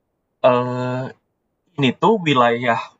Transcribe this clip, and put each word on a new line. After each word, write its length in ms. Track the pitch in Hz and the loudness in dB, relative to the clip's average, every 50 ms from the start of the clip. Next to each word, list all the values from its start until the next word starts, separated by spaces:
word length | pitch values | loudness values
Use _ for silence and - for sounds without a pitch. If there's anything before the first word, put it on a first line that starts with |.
| _ _ _ _ _ _ _ _ | _ _ _ _ _ _ _ _
eh, 720 | - 131 123 123 123 123 123 127 127 127 127 127 131 - - _ _ _ _ _ _ _ _ _ _ _ _ - 139 | 0 2 2 2 -2 -4 -6 -6 -6 -6 -6 -8 -8 -10 -14 _ _ _ _ _ _ _ _ _ _ _ _ -2 0
ini 60 | 123 - - | 0 0 2
tuh 160 | - 196 226 208 175 | 2 2 2 2 0
wilayah 560 | 151 135 123 120 120 117 120 127 120 117 - - - _ | 0 2 4 4 2 2 0 -2 -2 -2 -4 -4 -12 _